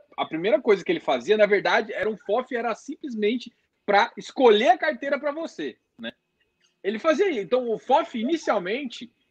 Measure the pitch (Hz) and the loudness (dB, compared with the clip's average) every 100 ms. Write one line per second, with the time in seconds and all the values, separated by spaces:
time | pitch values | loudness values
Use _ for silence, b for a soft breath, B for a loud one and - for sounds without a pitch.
0 | _ - - 160 190 302 240 196 165 160 | _ -10 -8 -4 0 0 2 2 2 -2
1 | - 131 127 214 202 202 175 214 220 143 | -2 -2 2 2 4 2 2 0 -2 -4
2 | 208 208 - 226 247 240 226 208 - 320 | -6 -6 -4 -4 -4 -6 -6 -6 -10 -14
3 | 294 220 208 240 233 _ _ _ - 202 | -10 -2 -2 -2 -6 _ _ _ 2 2
4 | 233 - - - 247 208 277 370 320 240 | 2 -4 -8 4 6 6 6 4 0 -4
5 | 277 285 294 294 330 - 139 - _ - | -4 -4 -4 -6 -8 -8 -10 -10 _ -14
6 | 113 - _ _ _ _ _ _ 190 220 | -14 -14 _ _ _ _ _ _ -6 -2
7 | 330 294 403 240 180 254 240 214 - 269 | 0 2 2 -2 -2 -2 -2 -4 2 2
8 | 311 233 240 330 339 214 175 247 285 - | 2 -4 -2 -2 0 -2 -2 -6 -6 -12
9 | - _ _ | -18 _ _